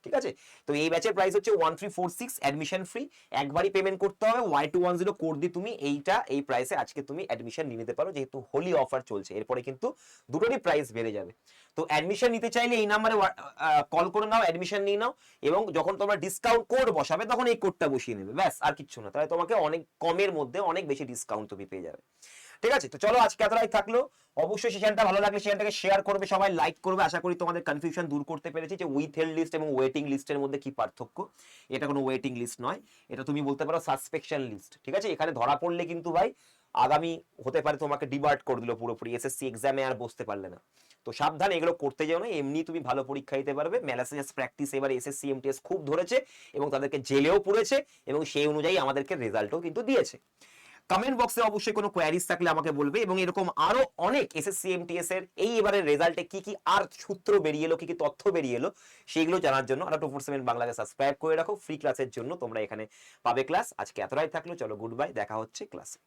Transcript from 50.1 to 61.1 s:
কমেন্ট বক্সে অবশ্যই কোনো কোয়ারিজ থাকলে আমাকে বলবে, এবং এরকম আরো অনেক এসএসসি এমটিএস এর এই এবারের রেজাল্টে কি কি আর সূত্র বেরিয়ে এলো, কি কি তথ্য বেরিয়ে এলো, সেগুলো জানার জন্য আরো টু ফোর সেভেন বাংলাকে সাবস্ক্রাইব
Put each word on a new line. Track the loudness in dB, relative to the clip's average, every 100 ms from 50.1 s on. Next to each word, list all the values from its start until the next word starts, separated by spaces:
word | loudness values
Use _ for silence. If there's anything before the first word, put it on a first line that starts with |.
| -4 _ _ -20 -20 -20 -20 _
কমেন্ট | 0 0 2
বক্সে | 2 4 2
অবশ্যই | 2 0 0
কোনো | 0 2
কোয়ারিজ | 2 2 0
থাকলে | 2 2 2
আমাকে | 0 0
বলবে, | 0 2 0
এবং | 2
এরকম | 0 0 -2 2 2
আরো | 4 2 2 0
অনেক | 2 0 -4
এসএসসি | -4 -4 -2 -4
এমটিএস | -2 -6 -2 -4
এর | -4 -2
এই | 0 4
এবারের | 4 4 4
রেজাল্টে | 4 4 2 -6
কি | -8 -8
কি | -4 2 2
আর | 2 -8
সূত্র | -8 -6 4 4 4
বেরিয়ে | 0 0
এলো, | 0
কি | -2
কি | -2
তথ্য | -2 0 0 2
বেরিয়ে | 0 0
এলো, | -2 -6 -20 -20 -4
সেগুলো | 0 2 4 4
জানার | 2 2
জন্য | -2 0
আরো | -2
টু | -2
ফোর | -6 -4
সেভেন | -4 -2
বাংলাকে | -2 -2 -4
সাবস্ক্রাইব | -8 -2 -2